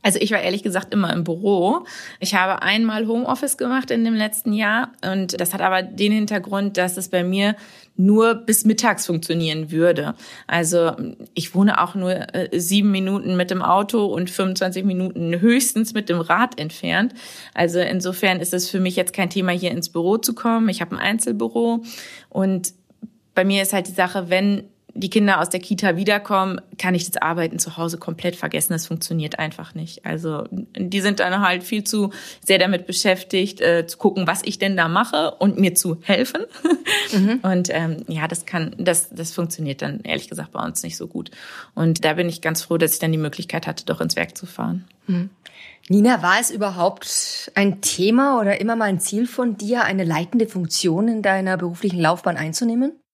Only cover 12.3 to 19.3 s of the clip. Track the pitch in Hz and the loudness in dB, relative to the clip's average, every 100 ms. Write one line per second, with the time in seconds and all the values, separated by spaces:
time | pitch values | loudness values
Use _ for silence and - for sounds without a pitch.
12.3 | 180 175 180 170 196 208 190 190 196 - | -4 -2 -2 2 4 4 2 0 0 0
13.3 | 180 180 185 170 185 202 233 202 117 180 | 0 0 0 2 2 2 0 0 0 -4
14.3 | - 185 185 185 185 190 180 185 - 165 | -2 -2 0 -2 0 0 0 -2 -2 -2
15.3 | 170 220 247 - 214 220 214 208 170 165 | 2 4 4 2 0 -2 -2 0 0 2
16.3 | 180 240 - 156 - 170 170 240 - - | 2 2 0 -8 -6 0 2 0 -4 -18
17.3 | - - - 170 175 175 185 185 180 196 | -18 -10 0 2 2 0 0 -2 0 0
18.3 | 185 175 185 180 196 185 180 180 - 185 | 0 0 -2 -2 0 0 0 -2 -2 -2